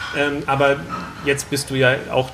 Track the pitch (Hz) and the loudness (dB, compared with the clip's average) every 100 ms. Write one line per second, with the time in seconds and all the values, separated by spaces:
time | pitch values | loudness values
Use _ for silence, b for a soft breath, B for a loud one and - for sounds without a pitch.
0 | - 151 147 143 156 135 139 139 165 - | -6 -2 0 0 0 4 4 4 -2 -8
1 | 170 - 139 139 - 143 - 131 127 127 | -8 -4 -2 -2 -2 -4 -2 2 4 2
2 | - 131 127 | 0 -2 -2